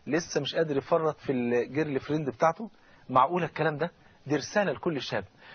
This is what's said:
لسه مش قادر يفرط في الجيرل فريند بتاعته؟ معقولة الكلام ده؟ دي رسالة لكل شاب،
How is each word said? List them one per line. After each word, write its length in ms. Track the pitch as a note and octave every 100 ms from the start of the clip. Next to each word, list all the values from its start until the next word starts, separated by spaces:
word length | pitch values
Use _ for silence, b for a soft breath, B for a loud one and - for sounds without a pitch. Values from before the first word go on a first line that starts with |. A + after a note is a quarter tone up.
| -
لسه 340 | D3+ - D3+
مش 140 | C3+ E3
قادر 220 | D#3+ C3+
يفرط 400 | - E3+ D#3 -
في 120 | -
الجيرل 680 | C3 A#2+ A#2+ A#2 C3+ D#3 B2+
فريند 300 | - D3+ C#3
بتاعته؟ 400 | - E3 - A3+ - b b b
معقولة 360 | B2+ C#3 F3 D#3+
الكلام 320 | - D#3 D3
ده؟ 140 | E3 - b b C3
دي 80 | C#3+
رسالة 360 | - G#3 F#3
لكل 300 | B2 - C#3+
شاب، 240 | - A2+ F#2 _ B